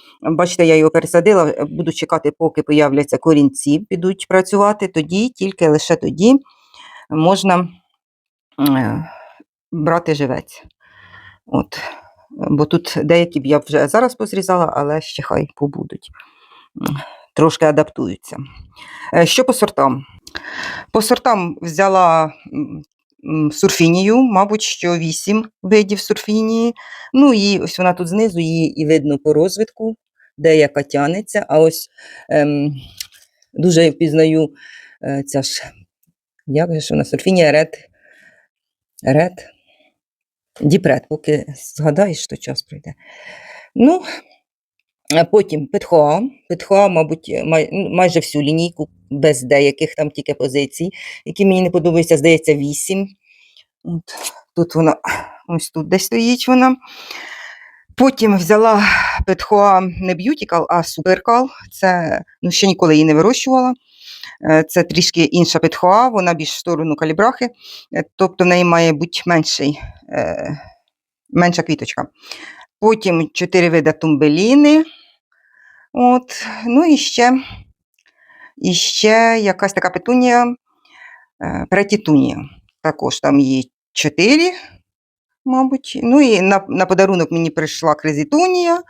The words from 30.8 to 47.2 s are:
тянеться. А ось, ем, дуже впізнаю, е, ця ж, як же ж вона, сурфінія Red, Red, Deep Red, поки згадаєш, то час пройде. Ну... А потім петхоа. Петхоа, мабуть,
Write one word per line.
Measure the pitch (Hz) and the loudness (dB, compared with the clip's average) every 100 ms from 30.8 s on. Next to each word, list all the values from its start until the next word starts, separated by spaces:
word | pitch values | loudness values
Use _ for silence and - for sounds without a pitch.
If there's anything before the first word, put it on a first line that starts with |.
тянеться. | 139 143 143 185 214 208 - | -4 -2 -2 -4 -6 -6 0
А | 156 | 2
ось, | 160 160 - _ - - - | 2 0 -10 _ -20 -18 -4
ем, | 151 147 147 147 139 - - - _ _ _ _ | 0 0 -2 -4 -6 -14 -18 -20 _ _ _ _
дуже | - 175 165 165 | -2 2 4 2
впізнаю, | 139 165 156 160 160 151 - - - - _ | 2 0 2 2 2 -2 -6 -20 -20 -20 _
е, | - 139 139 | -8 -8 -6
ця | 139 | -6
ж, | 131 - - - 92 _ _ _ _ _ - | -6 -8 -14 -20 _ _ _ _ _ _ -6
як | 143 175 | -2 -2
же | 156 | -4
ж | - | -4
вона, | 151 143 | -4 -4
сурфінія | 143 190 185 156 | -4 0 2 4
Red, | 147 160 - _ _ _ _ _ _ _ _ _ _ _ _ - 147 | 4 0 -6 _ _ _ _ _ _ _ _ _ _ _ _ 0 2
Red, | 180 185 - _ _ _ _ _ _ _ _ _ _ - | 0 -4 -20 _ _ _ _ _ _ _ _ _ _ -4
Deep | 147 190 | 2 2
Red, | 170 131 - | 2 -2 -4
поки | 151 - 151 - 135 - - | -8 -2 -4 -4 -16 -16 -4
згадаєш, | 151 147 202 156 - | -2 0 0 -4 -10
то | 139 | -12
час | - 131 | -12 -12
пройде. | - 147 151 - - - - - - - - - | -12 -16 -18 -20 -20 -20 -20 -20 -20 -20 -8 2
Ну... | 247 370 - - - _ _ _ _ _ _ _ - 165 | 4 4 -2 -16 -18 _ _ _ _ _ _ _ -2 0
А | |
потім | 165 208 196 151 139 | 2 2 0 -4 -6
петхоа. | 202 - 165 147 170 262 - - | -6 0 2 4 0 -4 -10 -10
Петхоа, | 175 - 196 202 | -10 0 2 4
мабуть, | 170 156 160 | 2 -2 -4